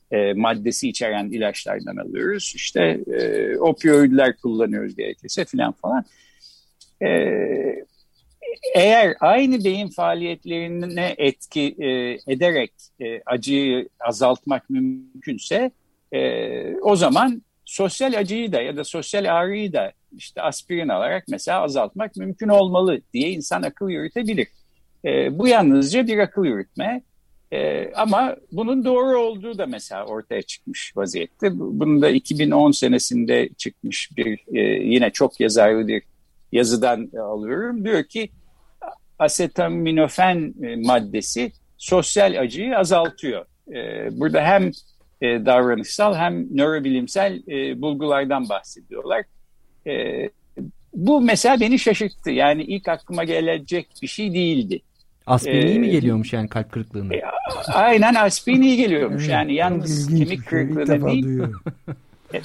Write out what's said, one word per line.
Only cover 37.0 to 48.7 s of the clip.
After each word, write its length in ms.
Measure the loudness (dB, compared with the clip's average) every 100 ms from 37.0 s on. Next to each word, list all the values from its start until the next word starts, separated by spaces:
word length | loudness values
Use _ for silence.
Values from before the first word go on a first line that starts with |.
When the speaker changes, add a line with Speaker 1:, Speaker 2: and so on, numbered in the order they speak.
| -4
Speaker 1:
e, 60 | -10
alıyorum. 680 | -8 -6 -6 -6 -6 -6 0
Diyor 180 | -2
ki 260 | -2 -8 -10 -12 _ _ _ _ -18 -18 _ 0
asetaminofen, 1300 | 0 0 -2 -2 -2 0 0 2 2 4 2 2 -4 -8
e, 120 | -10 -2
maddesi 760 | 2 2 2 -4 -4 -4 -6 -8 _ _
sosyal 600 | 0 0 2 2 2 2
acıyı 380 | -4 -4 -2 0
azaltıyor. 680 | 4 2 2 -2 -6 -6 -10 _ -14
E, 360 | -12 -10 -8 -8 -4
burada 240 | 0 2
hem, 280 | 4 4 2 -4 -16 _ _ _
e, 220 | 0 2 4
davranışsal 680 | 6 4 2 -2 0 2 2
hem 420 | 0 -2 -2 0
nörobilimsel, 840 | 2 0 0 -2 -2 0 -2 -2 -8
e, 340 | -6 -6 -4
bulgulardan 680 | -4 -2 0 0 0 -2 -2
bahsediyorlar. 720 | -6 -8